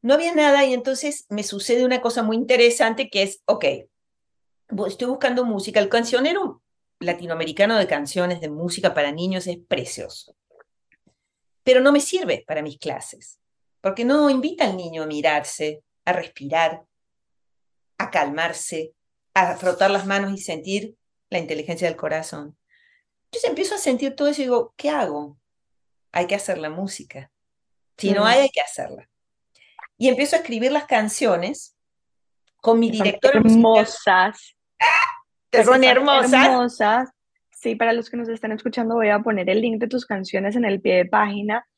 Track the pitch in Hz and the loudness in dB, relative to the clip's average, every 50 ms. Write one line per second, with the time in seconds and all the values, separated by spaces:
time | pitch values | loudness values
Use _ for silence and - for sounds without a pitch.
0 | - 240 277 302 339 339 339 302 302 294 277 285 277 262 254 247 240 262 262 254 | 2 2 2 2 2 0 2 4 4 6 6 4 4 2 0 -2 -2 -4 -6 -4
1 | - 294 285 - - _ 202 214 202 - 202 202 - - 240 247 254 254 254 247 | -4 -6 -6 -6 -10 _ -8 -8 -8 -8 -8 -8 -2 0 2 2 2 2 0 0
2 | 247 233 233 240 220 214 220 226 254 - 254 240 240 240 233 - 240 220 226 - | -2 -2 -2 -2 -2 -2 -2 -2 0 0 4 6 6 4 4 2 0 0 0 -4
3 | 262 214 - 202 196 196 - _ _ - 226 220 - 139 135 - - _ _ _ | -8 -4 -2 -2 -2 -2 -4 _ _ -2 -2 0 0 -2 -2 -4 -12 _ _ _
4 | _ _ _ _ _ _ _ _ _ _ _ _ _ _ 220 190 202 190 190 - | _ _ _ _ _ _ _ _ _ _ _ _ _ _ -8 -6 -6 -6 -6 -6
5 | 247 247 269 262 - 254 247 247 254 233 214 196 190 220 - 220 196 196 - 233 | -6 -6 -4 -2 -2 -2 0 0 -2 -2 -4 -6 -6 0 0 0 2 2 0 0
6 | 233 - 254 247 269 320 349 403 370 - - _ _ _ _ _ _ _ _ _ | 0 0 0 0 0 0 0 -2 -4 -6 -8 _ _ _ _ _ _ _ _ _
7 | 180 175 170 175 175 170 165 165 165 156 147 - 196 220 226 214 185 180 160 143 | -6 -6 -4 -4 -6 -8 -6 -6 -6 -6 0 0 2 2 4 0 0 0 -2 -4
8 | 143 139 - 185 175 180 175 170 160 151 147 156 170 180 170 - 190 175 - 156 | -4 -4 -2 -2 -2 -2 -2 -6 -6 -10 -8 -6 -6 -6 -6 -2 -2 -2 0 0
9 | 147 143 147 160 175 190 190 185 180 185 175 175 _ _ - 135 120 - - - | -2 -2 -2 -4 -4 -4 -4 -6 -6 -8 -10 -10 _ _ -6 -6 -6 -10 -12 -14
10 | 95 - - - - _ _ _ _ _ _ _ _ _ _ _ _ _ _ _ | -14 -16 -16 -20 -20 _ _ _ _ _ _ _ _ _ _ _ _ _ _ _
11 | _ _ _ _ _ _ _ _ _ _ _ _ _ 262 254 254 262 277 285 285 | _ _ _ _ _ _ _ _ _ _ _ _ _ 4 4 6 6 6 4 4
12 | 285 - 359 370 339 185 151 - - - 160 151 151 151 143 _ - 160 135 135 | 2 0 -4 -4 -2 -2 -4 -4 -4 -6 -6 -6 -6 -8 -12 _ -10 -10 -8 -8
13 | - - - - - - - _ _ _ _ _ _ _ _ _ - 190 190 226 | -12 -16 -18 -20 -20 -20 -20 _ _ _ _ _ _ _ _ _ -4 -4 -2 -2
14 | 233 247 277 302 294 285 269 262 269 320 359 - 302 208 190 185 175 165 160 160 | 0 2 2 4 4 4 2 2 -2 -4 -2 -2 -2 -2 -2 -6 -10 -10 -10 -8
15 | 156 156 151 151 147 156 151 147 143 - - - 156 151 151 151 _ _ _ _ | -8 -6 -6 0 0 0 0 0 -4 -6 -8 -6 -6 -6 -6 -10 _ _ _ _
16 | _ 175 185 180 - - _ - 139 139 160 165 165 160 165 - _ _ _ _ | _ -4 -4 -4 -6 -10 _ -16 -10 -4 0 0 0 0 -2 -6 _ _ _ _
17 | _ _ _ _ _ _ _ _ _ _ _ _ _ _ _ _ _ _ _ - | _ _ _ _ _ _ _ _ _ _ _ _ _ _ _ _ _ _ _ -8
18 | - - - 170 147 143 143 160 165 165 160 - - - 170 156 160 - _ _ | -8 -2 0 0 0 0 -2 -4 -4 -4 -4 -8 -10 -8 -8 -8 -10 -10 _ _
19 | _ _ _ _ _ _ _ 190 180 175 175 - 185 180 175 - 190 196 196 190 | _ _ _ _ _ _ _ 2 2 2 -2 -2 -2 -4 0 2 2 2 2 0
20 | 185 196 196 196 196 196 196 190 - - 165 156 - 190 196 208 220 220 - _ | -2 -2 -2 -2 -2 -4 -8 -8 -8 -10 -10 -10 -8 -6 -6 -6 -6 -10 -18 _
21 | _ _ _ _ _ _ 202 175 - - 156 151 151 - 165 170 180 165 160 - | _ _ _ _ _ _ -8 -8 -6 -6 -8 -8 -8 -8 -6 -4 -4 -4 -4 -4
22 | - 156 156 160 160 - - 147 147 151 _ _ _ _ _ _ _ _ _ _ | -6 -6 -6 -6 -6 -10 -14 -14 -16 -18 _ _ _ _ _ _ _ _ _ _
23 | _ _ _ _ _ _ - 453 - - 285 277 381 370 415 392 - 294 247 247 | _ _ _ _ _ _ -8 -4 -4 -2 -2 -2 -4 -4 -4 -4 -2 -2 -2 0
24 | 285 269 269 - 285 294 294 294 269 247 247 233 233 - _ - - 294 302 285 | -2 -6 -4 -2 -2 -2 0 -2 -2 0 0 0 -2 -4 _ -6 -4 -4 -2 -2
25 | 220 165 147 147 147 147 147 _ _ _ _ _ _ _ _ _ _ _ _ _ | -4 -4 -4 -8 -10 -12 -18 _ _ _ _ _ _ _ _ _ _ _ _ _
26 | _ _ - 175 180 180 196 202 196 - 175 165 156 156 156 175 196 190 - - | _ _ -4 -4 -2 -2 -4 -6 -4 -6 -6 -6 -6 -10 -8 -8 -8 -10 -10 -14
27 | - _ - 135 135 _ _ _ _ _ _ _ _ _ _ _ _ _ _ - | -16 _ -18 -20 -20 _ _ _ _ _ _ _ _ _ _ _ _ _ _ -4
28 | - 196 196 202 208 220 240 269 277 262 - - 143 - - - - - - - | -2 0 2 2 4 4 4 4 4 4 0 -2 -4 -4 -6 -10 -10 -12 -12 -18
29 | - _ _ _ _ _ _ _ _ _ _ _ _ _ _ - - - _ _ | -20 _ _ _ _ _ _ _ _ _ _ _ _ _ _ -20 -20 -20 _ _
30 | 233 262 247 247 285 294 330 320 330 - 233 220 240 262 285 294 285 - 254 220 | 2 2 4 4 0 0 0 -2 -2 -4 -6 -2 0 0 0 0 0 0 0 0
31 | 214 214 - - 277 220 180 170 175 208 294 - - - _ _ _ _ _ _ | 0 -2 -2 0 0 0 0 0 -2 -6 -8 -10 -14 -20 _ _ _ _ _ _
32 | _ _ _ _ _ _ _ _ _ _ _ _ - 226 226 233 233 226 226 220 | _ _ _ _ _ _ _ _ _ _ _ _ 2 4 4 4 4 2 0 0
33 | 190 208 202 - - 254 - 220 220 220 226 226 226 220 226 214 214 - - - | 0 0 0 2 2 4 4 6 6 8 8 8 8 8 6 6 4 2 -6 -2
34 | - 208 185 185 185 208 214 - - - _ _ _ _ _ _ - - 659 659 | 2 4 4 4 4 2 -2 -8 -20 -20 _ _ _ _ _ _ 0 2 2 2
35 | - - - - _ _ _ _ _ _ - 233 214 233 254 262 262 254 240 254 | 0 -2 -6 -14 _ _ _ _ _ _ 4 4 6 6 6 6 6 6 6 4
36 | 277 294 277 269 254 247 254 262 277 269 262 247 247 240 240 - 220 208 220 247 | 4 4 4 4 4 4 6 6 6 6 4 2 0 -2 -2 0 0 2 2 2
37 | 262 254 _ _ _ _ _ _ _ _ _ - - 226 226 226 233 226 233 233 | 0 -4 _ _ _ _ _ _ _ _ _ -8 -6 -6 -2 0 0 0 0 0
38 | 226 - - 240 233 226 226 220 - 220 214 220 - 240 214 247 233 220 233 233 | -4 -8 -10 -8 -8 -8 -8 -6 -6 -6 -6 -4 -6 -4 -4 -2 -2 0 0 2
39 | 220 208 208 208 220 233 214 196 180 180 185 214 226 240 226 214 233 233 262 247 | 2 2 2 2 0 0 -2 0 0 0 0 0 0 0 -2 -2 -4 -4 -4 -6
40 | 247 _ 208 190 190 - - 190 196 202 208 247 233 208 196 190 190 190 185 180 | -4 _ -6 -6 -6 -6 -6 -4 -4 -2 -2 0 0 0 -2 0 0 2 2 2
41 | 180 180 214 214 214 202 202 202 202 208 214 240 - _ _ | 2 2 2 2 2 0 -2 -6 -4 -4 -4 -4 -6 _ _